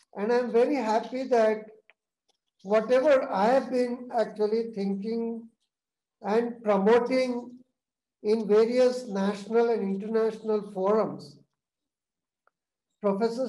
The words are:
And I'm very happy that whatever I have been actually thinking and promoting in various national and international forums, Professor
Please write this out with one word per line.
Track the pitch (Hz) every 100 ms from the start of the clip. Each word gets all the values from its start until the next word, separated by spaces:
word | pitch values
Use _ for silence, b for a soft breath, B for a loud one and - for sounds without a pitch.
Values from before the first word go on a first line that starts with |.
| _ -
And | 214
I'm | 240 247
very | 226 262 277
happy | 220 220 - 254
that | 262 240 220 214 - - _ _ _ _ _ _ _ _
whatever | 190 220 214 254 302 262 -
I | 190 220 269
have | 233
been | 254 247 247 - 240
actually | 208 - 214 226 226 196
thinking | 196 196 220 226 233 226 233 _ _ _ _ _ _ _
and | 202 226 233 -
promoting | 208 196 202 240 240 262 254 240 240 - _ _ _ _ _ _
in | 208 220 202
various | 214 226 247 247 254 226
national | 196 196 202 - 226 233
and | 220
international | 196 196 214 226 220 220 220 214 202
forums, | 190 190 220 - - - - _ _ _ _ _ _ _ _ _ _ _ _ _ _ _ _
Professor | 202 196 226 233